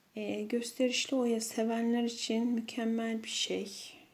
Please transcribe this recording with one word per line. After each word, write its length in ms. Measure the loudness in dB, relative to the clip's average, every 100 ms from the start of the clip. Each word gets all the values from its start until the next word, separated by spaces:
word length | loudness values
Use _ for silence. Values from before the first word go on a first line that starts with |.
| _ -8
Ee, 280 | -4 -4
gösterişli 720 | -2 -2 -2 0 2 2 0 2
oya 260 | 4 2
sevenler 640 | 0 0 2 2 2 4
için 440 | 2 -2 0 2 2
mükemmel 760 | 0 -2 -2 0 0 0 -2
bir 60 | -4
şey. 640 | -2 0 -2 -4 -8 -14 -16 -20